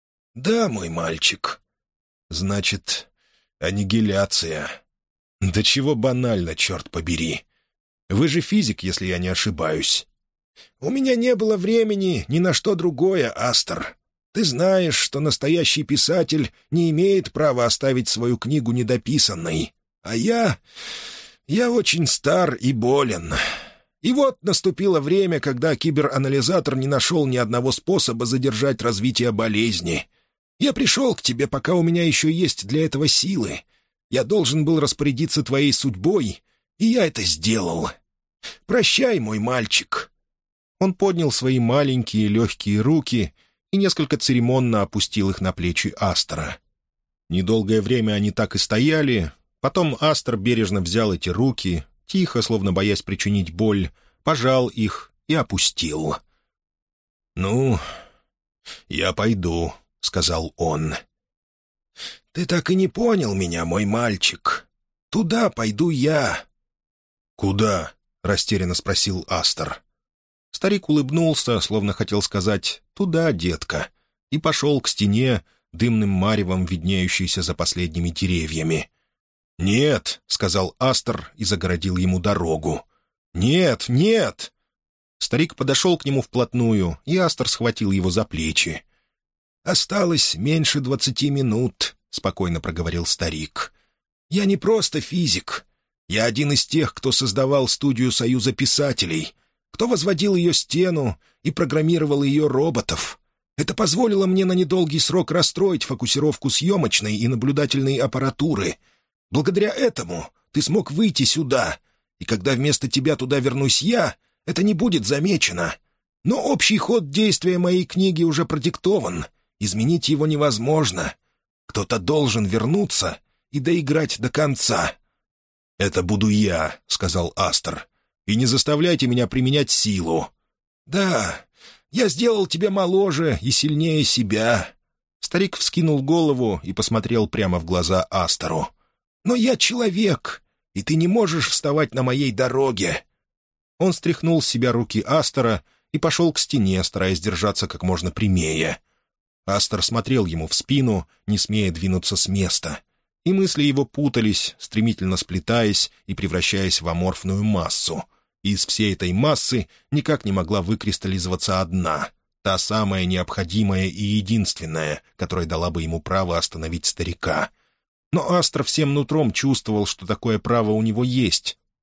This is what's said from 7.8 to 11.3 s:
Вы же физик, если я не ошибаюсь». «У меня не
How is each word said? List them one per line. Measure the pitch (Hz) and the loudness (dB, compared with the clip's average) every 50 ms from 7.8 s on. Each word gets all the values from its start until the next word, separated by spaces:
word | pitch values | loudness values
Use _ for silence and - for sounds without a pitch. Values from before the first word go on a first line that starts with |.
| _ _ _ _ _ - | _ _ _ _ _ -2
Вы | 95 104 151 165 | 0 2 2 2
же | 139 175 | 2 0
физик, | 131 - - 214 202 113 107 - - | 0 0 2 2 2 2 0 -4 -4
если | 92 87 - 95 | -4 -4 -2 -2
я | 92 90 87 | -2 -2 -2
не | 90 92 | -2 -2
ошибаюсь». | 92 - - 110 90 78 80 78 78 78 - - - - - _ _ _ _ _ _ _ _ _ _ - - - _ _ | -2 -2 -2 -2 -2 -2 -2 -2 -2 0 0 0 0 0 -2 _ _ _ _ _ _ _ _ _ _ -20 -20 -20 _ _
«У | 127 151 | -6 -4
меня | 247 277 262 262 254 | -2 0 2 2 2
не | 233 233 254 | 2 4 2